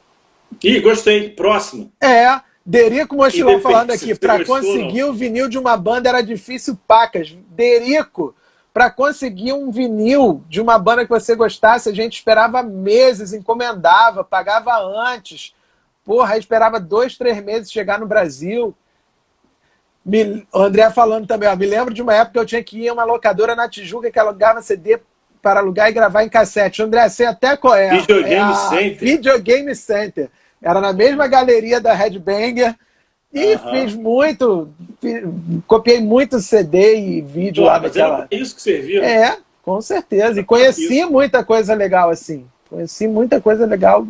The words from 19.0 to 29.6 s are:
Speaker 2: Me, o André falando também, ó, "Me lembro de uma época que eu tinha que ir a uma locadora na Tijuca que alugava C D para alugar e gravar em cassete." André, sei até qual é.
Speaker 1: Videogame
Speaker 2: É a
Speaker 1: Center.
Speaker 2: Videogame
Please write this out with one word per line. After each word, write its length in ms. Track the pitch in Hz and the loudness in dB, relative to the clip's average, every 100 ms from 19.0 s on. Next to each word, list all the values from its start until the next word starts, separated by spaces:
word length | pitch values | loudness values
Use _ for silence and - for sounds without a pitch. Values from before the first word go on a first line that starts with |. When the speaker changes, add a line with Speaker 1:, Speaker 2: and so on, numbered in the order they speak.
| _ _ _ _ _ _ _ _ _ _ | _ _ _ _ _ _ _ _ _ _
Speaker 2:
Me, 420 | 180 214 208 214 - | -4 -2 -2 -6 -4
o 60 | 190 | 0
André 320 | 196 202 220 | 2 4 2
falando 360 | 233 226 220 202 | 4 0 0 -4
também, 220 | 220 208 | -2 0
ó, 80 | 185 | 0
"Me 100 | 202 | -2
lembro 280 | 214 247 | -2 -2
de 80 | 226 | -4
uma 120 | 240 | 0
época 180 | 214 226 | 2 2
que 60 | 233 | -2
eu 80 | 220 | -4
tinha 160 | 226 | -6
que 180 | - 220 | -8 -8
ir 80 | 233 | -6
a 40 | |
uma 120 | 233 | -2
locadora 520 | 233 233 220 190 226 233 | -2 0 0 0 -2 -2
na 120 | 233 | -6
Tijuca 420 | 202 185 226 226 | -8 -14 -10 -4
que 80 | - | 0
alugava 440 | 214 196 220 226 | -2 2 0 0
C 140 | - 190 | -4 -4
D 240 | 180 226 _ _ _ _ | -2 -2 _ _ _ _
para 180 | 202 196 | 0 0
alugar 280 | 196 185 220 | 0 0 0
e 40 | |
gravar 300 | 220 208 208 | 2 2 2
em 60 | 220 | 2
cassete." 540 | 226 202 214 190 - | 2 2 0 -2 -2
André, 260 | 220 240 220 | 0 2 2
sei 180 | - 240 | 2 -2
até 300 | 190 254 285 | 0 -2 2
qual 180 | 254 | 4
é. 260 | 208 190 185 | 4 4 2
Speaker 1:
Videogame 340 | 190 196 143 | 2 2 2
Speaker 2:
É 40 | 185 | 2
a 140 | 208 | 2
Speaker 1:
Center. 440 | 196 196 175 202 202 | 0 -2 -2 -2 -2
Speaker 2:
Videogame 760 | 240 302 262 247 196 262 | -2 0 2 0 2 0